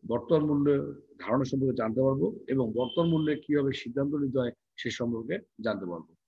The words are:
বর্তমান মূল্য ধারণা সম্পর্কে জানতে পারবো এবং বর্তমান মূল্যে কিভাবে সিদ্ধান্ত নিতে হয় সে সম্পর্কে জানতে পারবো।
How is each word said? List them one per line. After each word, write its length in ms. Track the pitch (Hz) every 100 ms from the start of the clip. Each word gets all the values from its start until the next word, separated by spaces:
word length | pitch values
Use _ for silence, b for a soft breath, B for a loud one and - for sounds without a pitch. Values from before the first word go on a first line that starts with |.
| -
বর্তমান 320 | 113 - 160 151
মূল্য 180 | 143 143 143 143 143 - -
ধারণা 240 | - 123 131
সম্পর্কে 300 | 135 131 117
জানতে 200 | 110 110 131
পারবো 220 | 135 - - -
এবং 120 | 135 117 110
বর্তমান 280 | 127 - 170
মূল্যে 200 | 160 151 151
কিভাবে 280 | 151 147 139 135
সিদ্ধান্ত 300 | 120 123 139 147
নিতে 140 | 139 127
হয় 120 | 120 - _ -
সে 100 | 120 -
সম্পর্কে 360 | 117 113 113 190 - - 110
জানতে 200 | 101 92
পারবো। 200 | 85 78 _